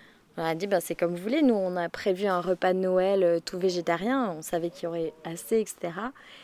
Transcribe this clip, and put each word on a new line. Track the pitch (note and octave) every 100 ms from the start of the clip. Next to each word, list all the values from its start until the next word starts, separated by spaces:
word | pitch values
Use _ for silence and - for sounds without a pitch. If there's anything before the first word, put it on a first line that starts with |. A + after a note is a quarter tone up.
| - _ _ -
On |
a | E3 E3
dit, « | G3+
Ben, | F#3+
c'est | - E3
comme | F3
vous | F3
voulez. | G3 D4
Nous, | C#4
on | G#3+ F#3 F3+
a | E3+
prévu | - G#3 F#3 G3+
un | F3+
repas | F3 F3+ F#3
de | F#3
Noël, | F#3 F#3 F#3 G3
euh, | F3 E3+
tout | - F3+
végétarien. | F#3+ F3 E3+ E3 G#3 C4+ A3+ D#3+
On |
savait | - F3 E3+
qu'il | -
y | E3+
aurait | E3+ D#3+ -
assez, | E3+ E3 - A3
et | G#3+
cetera. » | - F3 F3 A#3 - - -